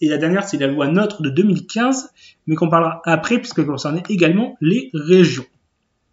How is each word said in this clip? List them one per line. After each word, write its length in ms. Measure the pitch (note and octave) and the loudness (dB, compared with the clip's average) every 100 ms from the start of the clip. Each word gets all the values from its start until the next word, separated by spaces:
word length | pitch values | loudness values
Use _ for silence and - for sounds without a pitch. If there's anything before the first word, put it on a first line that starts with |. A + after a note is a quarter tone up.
Et 80 | D3+ | -2
la 80 | D3 | 0
dernière, 260 | D#3+ G3 | 0 -2
c'est 140 | G3 C#3 | -2 -2
la 100 | C#3 | -2
loi 220 | D3 C#3+ | 0 0
notre 320 | F3+ G#3 - | 2 0 -2
de 80 | C#3+ | -4
deux 140 | C#3 | 0
mille 220 | G#3 D#3+ - | 2 0 -4
quinze, 460 | A3 B3 C4+ - _ - _ - | -2 0 -2 -6 _ -20 _ -4
mais 100 | D#3 | -2
qu'on 140 | E3 | 2
parlera 320 | E3 E3 - E3+ | 2 0 -4 -2
après, 340 | D#3+ - A#3+ | -2 0 -2
puisqu'elle 260 | - - D3 | -2 -4 -4
concernait 380 | C3+ D3+ E3 F3+ | -4 -4 -6 -4
également 480 | G3 D#3+ F#3+ B3+ - | 0 2 2 -2 -2
les 320 | D#3 A#3+ C4+ | 0 0 -4
régions. 520 | D#3 D3+ F#3 D#3+ B2 - _ _ _ _ _ _ | -6 4 6 6 2 -10 _ _ _ _ _ _